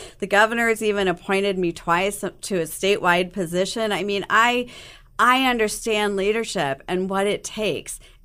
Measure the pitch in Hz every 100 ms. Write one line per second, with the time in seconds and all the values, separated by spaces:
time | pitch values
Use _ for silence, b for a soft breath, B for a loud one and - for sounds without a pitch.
0 | B - 190 202 220 233 233 220 220 202
1 | 190 175 - 190 202 185 175 165 - 170
2 | 196 196 208 - - 180 160 - 190 202
3 | 180 175 180 196 165 180 190 233 220 180
4 | 202 202 - 214 240 247 247 B B B
5 | B - 233 254 262 240 214 - 233 214
6 | 208 196 196 220 226 196 143 135 - 180
7 | 190 196 202 185 - 226 208 120 - -
8 | b b